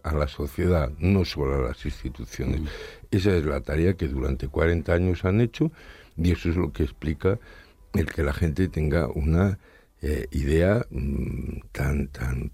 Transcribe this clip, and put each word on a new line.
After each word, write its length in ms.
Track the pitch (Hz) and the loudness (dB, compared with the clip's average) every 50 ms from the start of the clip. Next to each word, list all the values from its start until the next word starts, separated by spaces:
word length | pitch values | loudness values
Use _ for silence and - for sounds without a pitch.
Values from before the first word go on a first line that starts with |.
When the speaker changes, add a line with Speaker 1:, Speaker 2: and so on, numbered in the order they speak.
| - | -4
Speaker 1:
a 80 | 78 78 | -2 0
la 160 | 73 73 71 | 0 0 -2
sociedad, 640 | - - 73 71 - - 85 90 90 80 71 65 76 73 | -2 -6 -8 -6 -4 0 2 4 4 4 2 0 -2 0
no 260 | 78 92 101 95 87 | 2 4 4 4 2
solo 300 | - - 76 71 67 69 | 0 -2 -2 -2 0 0
a 140 | 69 65 62 | 0 0 -2
las 180 | 65 - - | -4 -6 -8
instituciones. 760 | 71 - - - 64 69 - - - - - 65 65 - - | -8 -8 -6 -8 -10 -8 -8 -12 -12 -8 -6 -4 -2 -2 -2
Speaker 2:
Mm. 60 | 78 73 - - - - - - - - | -4 -6 -8 -10 -14 -16 -16 -20 -8 -2
Speaker 1:
Esa 240 | - 95 90 104 92 | 0 2 4 4 4
es 120 | 85 71 | 4 2
la 160 | 76 69 67 - | 2 0 -2 -2
tarea 320 | - 73 78 82 92 92 | -2 0 2 2 2 2
que 140 | - 80 67 | 2 -2 -2
durante 400 | 67 67 65 71 69 69 - 67 | -2 -2 -2 -2 -2 -2 -4 -4
cuarenta 440 | - 80 80 82 85 85 76 - 87 | 0 2 2 2 2 2 2 2 2
años 320 | 87 90 90 87 - - | 2 4 2 2 2 0
han 160 | 92 95 110 | 2 4 4
hecho, 320 | 120 117 - - 151 160 - - - - - - - - _ - | 2 2 2 0 0 0 0 -4 -14 -20 -20 -20 -20 -14 _ 0
y 140 | 80 90 85 | 2 2 2
eso 180 | - - 87 | 2 2 0
es 60 | 82 | 0
lo 160 | 92 90 73 - | 2 0 0 0
que 100 | - 78 | -2 -2
explica 560 | 71 - - - 78 76 - - 92 104 - - - - - - - - _ - - - | -2 -2 -4 -4 -4 -4 0 2 0 0 0 -4 -12 -20 -20 -20 -20 -20 _ -14 -2 0
el 180 | - 82 - - | 0 0 0 -2
que 100 | - 76 | -2 -2
la 120 | 71 69 | 0 0
gente 340 | - 90 80 69 92 95 85 | 0 0 0 2 0 0 0
tenga 400 | - 80 78 76 73 85 76 60 | 0 -2 0 2 2 2 0 0
una... 500 | - 80 69 76 80 87 98 101 98 - - - - - _ _ _ _ - | -2 -2 0 2 4 4 4 2 2 -2 -6 -16 -20 -20 _ _ _ _ -4
Eh, 240 | 69 76 65 - - | -2 -2 -2 -4 -4
idea, 540 | - 80 69 69 78 80 87 95 104 120 123 - | -4 -2 0 2 4 4 4 4 4 2 0 -2
mm, 720 | - - 69 71 69 65 65 62 62 64 67 - - - - - - | -4 -4 -4 -2 -2 -2 -4 -4 -4 -6 -6 -8 -8 -10 -12 -10 -6
tan, 360 | - 69 69 69 71 69 71 | -2 -2 0 0 0 -2 -4
tan 420 | - - 62 64 64 64 - - | -6 -6 -4 -4 -4 -4 -6 -8